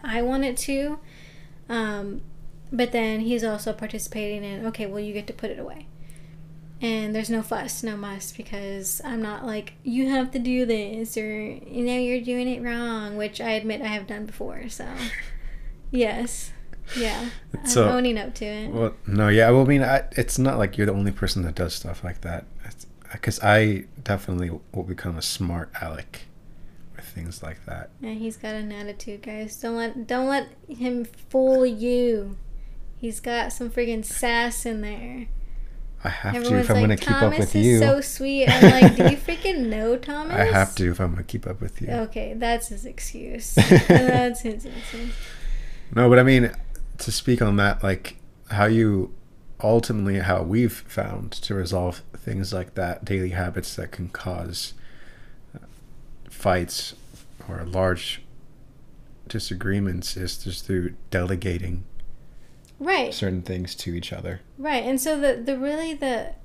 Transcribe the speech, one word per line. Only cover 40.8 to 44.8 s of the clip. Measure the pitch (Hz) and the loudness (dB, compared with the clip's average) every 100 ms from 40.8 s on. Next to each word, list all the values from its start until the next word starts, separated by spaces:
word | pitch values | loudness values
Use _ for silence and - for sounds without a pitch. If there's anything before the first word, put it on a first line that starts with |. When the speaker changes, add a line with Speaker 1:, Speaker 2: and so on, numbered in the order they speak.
| 90 | 0
Speaker 2:
if | 85 | 2
I'm | 90 | 0
gonna | 87 | -2
keep | 87 - - | -4 -6 -6
up | 95 | -6
with | 98 - | -6 -4
you. | - | -4
Speaker 1:
Okay, | 240 220 226 220 220 | -2 -4 -4 -6 -2
that's | 233 233 233 | 0 0 -2
his | 208 262 | -8 -8
excuse. | - - - - 240 - - | -8 -10 -8 -10 -8 0 4
Speaker 2:
<laughs> | - 165 - | 10 10 10
Speaker 1:
That's | 262 254 247 247 240 | 8 8 4 2 0
his | 233 214 269 | -6 -6 -8
excuse. | 247 | -10